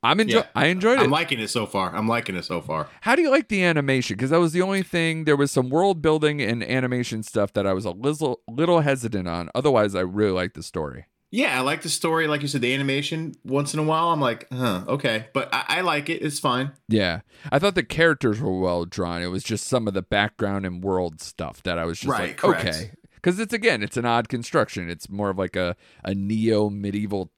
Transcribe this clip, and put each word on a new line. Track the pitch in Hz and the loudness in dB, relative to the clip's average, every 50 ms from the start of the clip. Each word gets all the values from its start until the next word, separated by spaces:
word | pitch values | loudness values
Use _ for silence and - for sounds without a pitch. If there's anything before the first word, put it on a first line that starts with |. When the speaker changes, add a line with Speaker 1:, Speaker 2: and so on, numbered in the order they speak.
| - | 2
Speaker 1:
I'm | 117 151 196 | 2 4 4
enjo-, | 220 208 190 | 2 4 4
Speaker 2:
Yeah. | 226 - - _ | 2 2 2 _
Speaker 1:
I | - 139 | 2 2
enjoyed | 156 180 185 185 220 247 277 | 2 2 2 4 4 4 4
it. | 208 | 4
Speaker 2:
I'm | 127 | 4
liking | 143 156 170 - 139 117 | 4 2 0 -2 -2 -4
it | 110 101 | -4 -4
so | - 120 107 | -2 -4 -4
far. | 101 - 98 95 90 - | -2 0 0 0 0 -2
I'm | 95 107 | -2 0
liking | 113 117 117 113 - 92 | 0 0 0 -2 -4 -6
it | 90 85 | -6 -6
so | - 90 85 | -4 -6 -6
far. | 78 - 80 78 76 - - - | -4 -4 -4 -4 -4 -6 -12 -6
Speaker 1:
How | - 220 247 | 0 2 2
do | 320 | 4
you | 339 294 | 4 4
like | 262 320 - _ | 4 2 2 _
the | 214 196 180 | 0 2 2
animation? | 175 165 151 139 139 135 131 120 - 98 98 | 4 2 2 2 2 0 0 0 -2 -4 -4
'Cause | 127 131 | 0 2
that | 156 170 | 4 4
was | 175 160 | 4 4
the | 151 180 | 2 0
only | 180 190 196 196 185 | 0 0 0 -2 -2
thing, | - - 175 165 165 160 160 160 | -2 -2 -2 0 0 -2 -2 2
there | 156 147 | 2 4
was | 139 143 139 | 4 4 2
some | - 139 127 127 | 2 0 0 2
world | 131 160 185 202 190 160 | 2 2 4 2 2 2
building | 147 160 156 156 151 151 147 147 | 2 2 2 4 2 2 2 0
and | 127 101 117 120 | -2 -2 -2 -2
animation | 110 - 123 131 127 123 127 123 120 - 117 110 107 | -2 -2 -2 0 0 0 -2 -2 -2 -2 -4 -6 -6
stuff | - - 113 101 98 _ | -2 0 0 0 2 _
that | 107 98 | 0 2
I | 98 | 2
was | 95 92 110 | 0 0 -2
a | 101 | -4
little, | 87 98 117 143 151 147 160 135 123 - _ - | -6 -2 -2 -2 -2 0 -2 -2 -4 -4 _ -10
little | 113 127 160 170 175 165 | -2 0 2 4 4 4
hesitant | 147 147 139 131 120 113 101 98 90 | 4 4 0 0 -2 -4 -4 -4 -4
on. | 87 82 85 87 - | -2 -4 -4 -6 -4
Otherwise, | - 120 135 147 131 113 107 104 98 | -4 0 2 4 6 6 4 4 2
I | 92 | 0
really | 92 90 92 104 107 101 | -2 -2 0 0 2 2
liked | 95 90 90 90 _ | 2 0 -2 -4 _
the | - | -10
story. | 80 - - 90 78 71 64 69 - _ _ _ _ _ | -14 -8 -6 -6 -6 -6 -8 -14 -18 _ _ _ _ _
Speaker 2:
Yeah, | - 220 277 285 131 127 | -4 -2 0 0 0 0
I | |
like | 127 135 156 156 | 0 0 -2 -2
the | - 165 | -4 -4
story. | 147 - - 165 160 160 160 151 | -4 -2 0 0 0 2 2 0
Like | 151 143 | 0 -2
you | 143 143 | -2 -2
said, | 139 139 | -2 0
the | 120 123 | 0 0
animation, | 131 135 139 135 135 139 147 - 165 160 160 160 - _ _ | 0 0 0 0 0 -2 -2 -4 -4 -6 -6 -8 -10 _ _
once | - 131 139 147 143 - | -2 -2 -2 0 0 -2
in | 156 | -2
a | |
while, | 151 156 160 160 165 170 | 0 2 2 2 2 2
I'm | 170 151 | 2 2
like, | 139 123 117 110 - _ | 2 0 0 -2 -8 _
"Huh, | 135 123 127 120 95 90 92 | -6 -2 0 0 0 0 -2
okay." | - 117 127 - 127 110 110 113 - | -2 -4 0 0 0 0 0 -4 -4
But | _ - - - | _ -4 -4 -2
I, | - - - - | -4 -4 -2 -2
I | - 175 | -2 0
like | 185 175 151 147 147 156 | 0 0 0 0 -2 -4
it. | 165 - | -6 -4
It's | - 156 143 - | -4 -4 -6 -2
fine. | - 147 120 123 131 143 143 _ _ | 0 0 0 0 -2 -4 -6 _ _
Speaker 1:
Yeah. | - 110 107 98 90 82 113 - _ _ - - 143 | 0 2 2 2 2 0 -4 -8 _ _ -16 -6 0
I | - 139 | 0 2
thought | 190 202 185 | 2 2 2
the | 180 | 0
characters | 117 _ - 156 165 165 151 - - 120 104 107 | -2 _ 0 4 4 4 4 4 2 0 2 2
were | 147 - 92 | 0 -2 0
well | 92 92 90 87 87 85 | 0 0 0 0 -2 -4
drawn. | 90 - - 92 87 87 85 | -4 -4 -4 -4 -4 -2 -4
It | 87 90 | -4 -4
was | 90 95 | -4 -6
just | - - 113 98 - | -4 -4 -6 -6 -2
some | - - 127 113 107 | 0 0 0 0 0
of | 95 | -2
the | 95 | -4
background | 92 _ - 101 101 107 _ - 110 101 98 98 95 | -4 _ 0 0 0 0 _ -4 -4 -2 -2 -4 -4
and | 92 87 90 90 | -6 -8 -4 -2
world | 98 95 92 90 85 78 78 | 0 0 0 0 -2 -6 -10
stuff | - - - - 85 67 55 - - | -18 -18 -10 -10 -10 -10 -10 -8 -6
that | 90 87 | -4 -4
I | 85 82 | -2 -2
was | 85 82 - | -4 -4 -4
just | - 139 | -4 -4
Speaker 2:
Right, | 131 107 98 87 | -2 -2 -4 -6
Speaker 1:
like, | - | -6
Speaker 2:
correct. | - - - 101 85 - 95 | 0 2 2 2 4 0 -2
Speaker 1:
"Okay." | 80 78 90 101 - _ _ - _ - | -2 -4 -8 -10 -14 _ _ -20 _ -2
'Cause | - 180 180 190 | 0 0 0 0
it's, | 226 202 | -2 -4
again, | - 226 202 226 160 110 | -4 0 2 2 2 2
it's | 104 104 - | -2 -4 -4
an | 127 120 | -2 0
odd | 120 117 117 117 - | 2 2 2 0 0
construction. | 127 120 117 - - 160 107 - - 101 90 85 | -4 -6 -6 0 2 0 0 2 -2 -8 -6 -6
It's | 85 82 - - | -8 -10 -12 -12
more | 98 101 104 98 | -6 -4 -2 -2
of, | 92 | -2
like, | 92 95 90 - | -2 -4 -4 -2
a, | 95 90 87 90 _ _ _ _ _ - | -2 -2 -2 -4 _ _ _ _ _ -6
a | - 98 | -4 -4
neo-medieval | 98 98 101 110 110 110 113 110 104 107 104 101 101 101 101 98 104 104 101 101 98 92 87 _ | -2 -2 -2 0 0 2 2 4 4 2 0 -2 -4 -6 -4 -4 -4 -4 -2 -4 -4 -6 -6 _